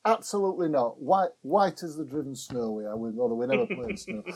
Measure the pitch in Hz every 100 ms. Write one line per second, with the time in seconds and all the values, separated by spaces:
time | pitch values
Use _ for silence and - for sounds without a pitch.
0 | 214 226 - 208 190 180 165 143 117 -
1 | 135 190 180 - 135 196 196 - 170 151
2 | 127 147 135 131 - 123 113 107 107 110
3 | 113 110 120 113 123 131 113 170 117 104
4 | - 107 175